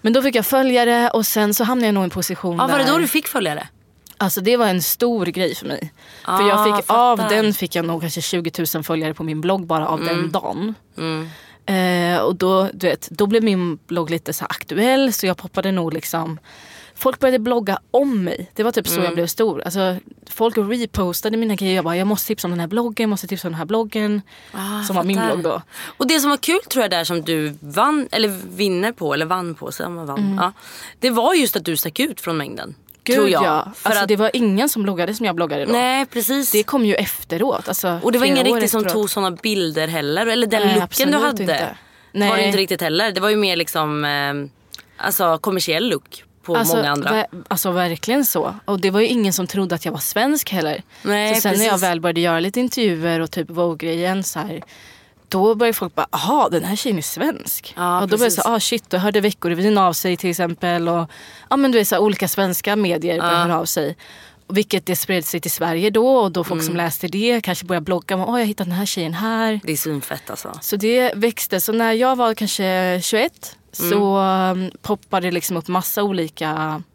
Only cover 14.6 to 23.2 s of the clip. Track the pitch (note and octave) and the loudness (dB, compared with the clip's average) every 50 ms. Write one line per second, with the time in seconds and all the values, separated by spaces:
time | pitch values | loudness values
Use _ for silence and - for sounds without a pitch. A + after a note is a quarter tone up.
14.6 | - - - F3 G#3+ B3 C4 C4+ C#4 C4 G#3+ - - F#3 F3+ - - F3+ _ - | -8 -6 -2 0 2 4 4 4 4 2 2 0 0 -2 -2 -2 -6 -6 _ -2
15.6 | F#3 G3 F#3+ F3+ E3 E3 D3+ E3 - - - E3 E3 E3 D#3+ D#3 _ - - - | -2 0 0 0 0 -2 -4 -6 -6 -4 -4 -4 -4 -4 -6 -10 _ -20 -20 -20
16.6 | - - - - - - _ - - C4 B3+ - - C4 B3+ B3 G#3+ A#3+ B3 A#3+ | -20 -20 -20 -20 -20 -20 _ 0 0 0 2 4 2 4 4 4 2 2 0 0
17.6 | G#3+ G3 F#3+ - _ _ - A#3+ C#4+ C#4 B3+ G#3 F#3 E3+ - - F3+ - _ - | 0 0 -2 -4 _ _ 2 2 4 4 2 0 0 0 -2 -4 -8 -10 _ 0
18.6 | G#3+ A#3 A#3 - - - E3+ E3+ F3+ F3 F3 E3+ E3+ E3 - - A3+ A3 D#3+ C3+ | 0 0 0 0 -2 0 0 0 0 0 0 0 -2 -2 0 0 0 0 0 -2
19.6 | - F3 E3+ G3 F#3+ F#3 F3+ F#3 - - - - - - - - A3 A#3 A3 A3+ | -6 -4 -2 0 0 0 0 -2 -8 -14 -20 -20 -18 -18 -4 0 0 0 2 0
20.6 | G3+ G3 A#3+ B3 A#3+ A3 - - F#3+ F3+ F3 - - G#3+ A3 A3+ A#3 A3 G#3 F#3 | 0 0 0 -2 -2 -4 -2 -2 0 0 -2 -2 -2 -2 0 0 0 0 0 0
21.6 | G3 F#3+ F#3 F#3 D#3+ E3 E3+ F3+ F#3+ G3+ G#3+ G3 - - G#3+ - - F3 F3 E3+ | 0 0 2 2 2 0 0 0 2 2 0 0 0 -4 -4 -4 -2 -4 -2 -2
22.6 | E3+ D#3+ F#3+ A#3+ A#3+ A#3+ G#3+ - A3+ G#3+ G3+ F#3+ | -2 -2 -2 -2 -2 -2 -2 -2 0 0 0 -2